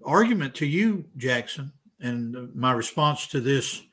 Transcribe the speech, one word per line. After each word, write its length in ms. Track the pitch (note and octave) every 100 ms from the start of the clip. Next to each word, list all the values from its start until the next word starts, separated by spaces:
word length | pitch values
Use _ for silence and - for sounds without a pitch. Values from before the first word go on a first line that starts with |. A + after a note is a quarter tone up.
argument 500 | C3+ F3 A3+ G#3 C#3 -
to 100 | D3
you, 380 | E3+ A3+ G3 - C3+
Jackson, 560 | B2+ A#2+ A#2+ - C3+ _ _ _
and 540 | B2 A#2+ A#2 B2 A#2+
my 180 | B2 B2+
response 540 | A#2 - D#3+ D3+ C#3+ -
to 120 | C#3+
this, 420 | B2 C3+ - - -